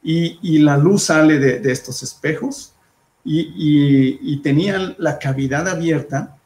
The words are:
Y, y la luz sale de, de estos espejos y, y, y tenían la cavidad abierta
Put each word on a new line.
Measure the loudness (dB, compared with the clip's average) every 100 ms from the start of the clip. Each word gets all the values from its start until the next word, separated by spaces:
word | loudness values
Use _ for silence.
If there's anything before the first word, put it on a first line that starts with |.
Y, | -2 -2 -2 -4
y | 0 4
la | 4 4
luz | 4 2 2
sale | 4 4 4
de, | 2 0
de | -2
estos | -4 -8 -12
espejos | -14 -8 -6 -6 -6 -10 -18 _ _ _ _ _
y, | -4 -4 -4 -4
y, | 2 4 4 4 2 0
y | -6 -4
tenían | 0 0 0 -2 -4 -4
la | -4 -4
cavidad | -6 -4 -2 -2 -4
abierta | -4 -2 -2 -2 -8 -8 -14